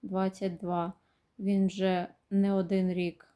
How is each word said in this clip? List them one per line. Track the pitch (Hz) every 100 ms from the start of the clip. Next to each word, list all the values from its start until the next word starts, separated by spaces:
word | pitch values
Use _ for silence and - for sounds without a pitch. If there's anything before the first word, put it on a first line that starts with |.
двадцять | 196 190 190 190 196 170
два. | 175 175 170 - _ _ _ _
Він | 196 196 190
вже | 185 190 185 175 - _
не | 196 196
один | 196 180 190 185
рік | 185 175 160 -